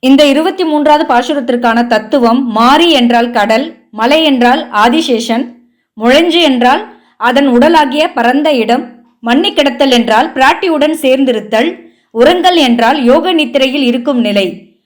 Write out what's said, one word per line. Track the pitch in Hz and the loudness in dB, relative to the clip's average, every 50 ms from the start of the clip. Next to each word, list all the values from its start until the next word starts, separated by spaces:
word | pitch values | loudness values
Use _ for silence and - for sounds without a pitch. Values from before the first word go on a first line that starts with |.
இந்த | - 262 277 277 302 | 4 4 4 4 4
இருபத்தி | 285 277 285 320 359 - - 370 | 4 2 0 0 -2 -4 -4 -4
மூன்றாவது | 320 302 302 294 302 302 302 320 302 262 | -2 -2 0 2 2 2 2 2 0 0
பாசுரத்திற்கான | 240 254 247 302 285 247 240 247 240 240 233 226 233 240 | -2 0 -2 -4 -4 -2 -2 -4 -2 0 0 0 0 0
தத்துவம், | 240 240 214 - - - 269 240 233 233 240 277 | 0 -2 -4 -2 -2 -2 0 2 2 0 0 -2
மாரி | 240 208 214 226 247 277 311 339 349 | -2 -2 0 2 2 4 4 2 2
என்றால் | 320 262 240 240 240 233 233 240 | 2 2 2 2 2 0 0 -2
கடல், | 240 233 208 208 220 226 285 330 - _ _ _ | -2 -2 -2 0 0 -2 -2 -6 -10 _ _ _
மலை | - 214 220 247 294 320 320 | -8 -4 -2 0 0 2 2
என்றால் | 302 269 247 240 240 254 311 294 - | 0 0 2 2 2 0 0 -4 -6
ஆதிசேஷன், | - 208 214 240 240 320 330 - 247 220 - - 226 233 277 - - _ _ _ _ _ _ _ _ - | -2 0 0 2 2 0 -2 -2 -2 -4 -2 -4 -4 -4 -6 -8 -12 _ _ _ _ _ _ _ _ -4
முழஞ்சு | 214 240 262 302 339 349 311 349 | 0 2 2 2 2 2 0 0
என்றால் | 339 294 262 247 247 247 269 339 427 - - _ _ _ _ _ | 2 2 0 2 2 2 0 0 -4 -10 -18 _ _ _ _ _
அதன் | 214 240 254 269 285 277 | -4 0 0 0 0 2
உடலாகிய | 240 240 247 311 339 320 302 269 247 302 311 349 330 | 2 2 2 4 4 2 2 0 0 -2 -4 -2 -2
பரந்த | 269 233 233 254 285 302 311 302 | -2 -2 0 0 0 0 0 0
இடம், | 254 220 208 233 262 - - - - _ _ _ _ - | -2 0 -2 -2 -4 -4 -8 -16 -20 _ _ _ _ -4
மண்ணி | 233 240 277 330 403 403 | -2 -2 0 0 -2 -2
கிடத்தல் | - 285 277 240 - 285 277 247 | -2 -2 -2 0 0 0 2 2
என்றால் | 240 226 208 220 220 285 320 - | 0 0 2 0 0 0 -2 -2
பிராட்டியுடன் | 269 262 277 330 - - 370 320 302 285 311 320 320 - | 0 0 0 0 0 -2 -4 -2 0 0 -2 -2 -2 0
சேர்ந்திருத்தல், | 262 262 262 277 254 233 214 202 208 226 220 254 330 - - - - _ _ _ _ | 0 0 2 0 0 -2 -4 -4 -4 -2 -2 -2 -2 -4 -10 -18 -20 _ _ _ _
உறங்கல் | _ 226 240 294 359 359 330 359 359 | _ 2 2 2 2 2 2 2 2
என்றால் | 339 294 247 233 240 233 262 277 311 254 | 2 2 2 0 2 2 0 0 0 2
யோக | 240 254 330 - 370 359 | 2 2 2 2 0 -2
நித்திரையில் | 320 302 240 233 277 269 269 254 294 269 | -2 -2 -2 -2 -2 -2 -2 -2 -2 -2
இருக்கும் | 240 240 254 240 294 277 247 | -2 -2 -2 -2 -4 -2 -2
நிலை. | 226 208 202 202 190 180 - - - _ _ _ _ | -2 -2 -2 -2 -2 -4 -6 -10 -20 _ _ _ _